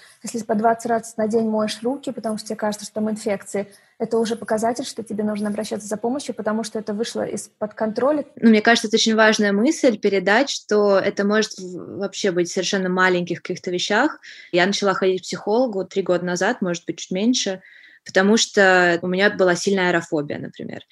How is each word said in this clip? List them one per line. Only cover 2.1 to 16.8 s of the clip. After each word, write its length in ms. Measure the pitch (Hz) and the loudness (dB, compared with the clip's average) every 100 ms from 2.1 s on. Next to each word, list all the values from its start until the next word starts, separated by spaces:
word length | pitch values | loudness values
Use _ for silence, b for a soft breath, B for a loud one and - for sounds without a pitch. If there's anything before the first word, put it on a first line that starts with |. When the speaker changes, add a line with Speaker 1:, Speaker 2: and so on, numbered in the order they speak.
Speaker 1:
потому 240 | 226 220 214 | -8 -6 -6
что 120 | - | -8
тебе 80 | 214 | -6
кажется, 280 | 214 208 | -4 -4
что 120 | 208 220 | -8 -4
там 120 | 214 | -4
инфекции, 580 | 214 226 196 - 202 202 b b b | -4 -4 -4 -4 -6 -6 b b b
это 200 | 233 226 | -2 0
уже 180 | 226 233 | 0 -4
показатель, 480 | 202 220 226 247 | -4 -2 0 -2
что 180 | 262 - | -6 -10
тебе 220 | 214 208 | -8 -4
нужно 240 | 214 208 208 | -2 -2 -4
обращаться 400 | 208 214 214 208 | -4 -6 -8 -6
за 80 | 214 | -6
помощью, 380 | 233 277 - | -4 -4 -6
потому 280 | - 214 220 | -6 -4 -4
что 160 | 220 220 | -4 -6
это 140 | 214 | -6
вышло 320 | 208 233 214 | -6 -4 -4
из-под 480 | - 208 - - 214 | -6 -6 -10 -10 -10
контроля. 540 | - 220 220 262 302 - - | -4 -4 0 0 0 -4 2
Speaker 2:
Ну, 140 | 226 | 4
мне 100 | 214 | 6
кажется, 280 | 226 226 214 | 6 2 2
это 80 | 220 | 0
очень 180 | 226 | 2
важная 380 | 220 220 220 208 | 4 4 4 2
мысль 440 | 196 262 320 269 208 | 2 2 4 2 2
передать, 540 | 202 196 185 220 277 | 2 2 4 2 2
что 480 | - - 208 208 190 | -4 0 2 4 4
это 260 | 175 196 | 2 0
может 280 | 202 214 208 - | 0 2 0 -6
в-, 420 | 185 180 - 120 | -12 -12 -12 -8
вообще 320 | 196 - 202 | -8 -2 0
быть 180 | 175 175 | 0 0
в 20 | |
совершенно 380 | 190 180 196 185 | -2 -2 -2 0
маленьких 500 | 185 185 180 175 170 | 2 2 2 -2 -6
каких-то 300 | - 180 185 | -8 -8 -6
вещах. 480 | 180 - 208 294 - B B B | -4 0 0 0 -2 B B B
Я 160 | 175 190 | 0 2
начала 260 | 196 196 | 2 0
ходить 300 | 185 190 185 | 0 0 -2
к 20 | |
психологу 600 | - 185 208 226 262 196 | -4 -8 -2 0 0 -2
три 180 | 185 196 | -6 -4
года 220 | 185 175 | 0 0
назад, 360 | 180 175 196 254 | 0 -2 0 0
может 240 | 185 170 | -2 -4